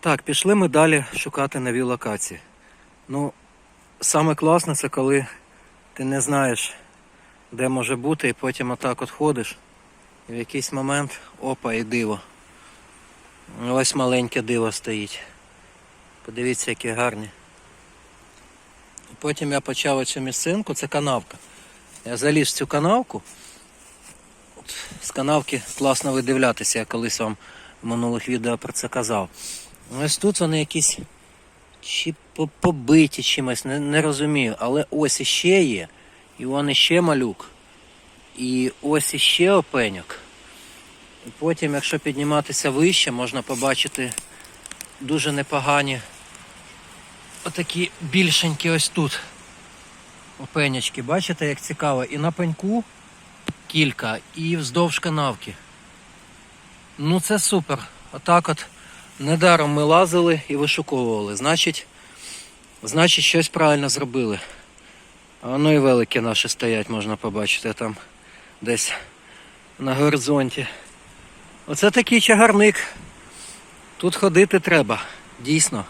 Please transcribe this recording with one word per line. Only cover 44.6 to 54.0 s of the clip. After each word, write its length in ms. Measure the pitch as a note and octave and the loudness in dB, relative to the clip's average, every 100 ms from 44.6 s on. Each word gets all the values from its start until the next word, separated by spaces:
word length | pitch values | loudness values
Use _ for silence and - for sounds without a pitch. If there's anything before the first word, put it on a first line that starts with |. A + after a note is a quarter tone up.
| - - - - | -20 -18 -20 -16
дуже 300 | C3+ D3+ D3+ | -4 -2 -2
непогані 720 | C#3+ C3+ D3 C3+ C#3+ C#3 C3 - - - - - - - - - - - - - - | -4 -2 -2 2 2 0 -4 -10 -20 -20 -20 -20 -20 -20 -20 -20 -20 -20 -20 -20 -14
отакі 480 | - - E3+ E3+ F3 - | -10 -8 -6 -4 -4 -6
більшенькі 680 | E3+ E3+ F3+ D3+ E3+ D3+ E3+ | -2 2 4 2 0 0 0
ось 200 | D#3+ - | 2 0
тут 300 | - D3 - - - - - - - - - - - - - | 0 -2 -2 -12 -20 -20 -20 -20 -20 -20 -20 -20 -20 -20 -18
опенячки. 600 | C3 - C#3+ C3 - - | -8 0 0 0 -4 -6
Бачите, 460 | B2 E3 F3+ E3+ D3+ | -2 -2 -2 -4 -2
як 140 | C#3 | -4
цікаво? 420 | - D3 D3+ C3 | -8 -4 -2 0
І 140 | B2+ D3 | -2 -2
на 140 | D#3 | -2
пеньку 520 | D#3+ F3 D#3+ F#3+ A3+ A3 - - - - - - - - | -2 -2 -2 -2 -2 -4 -14 -20 -20 -20 -12 -12 -12 -4
кілька, 520 | D#3 D3 A#2+ | 0 0 0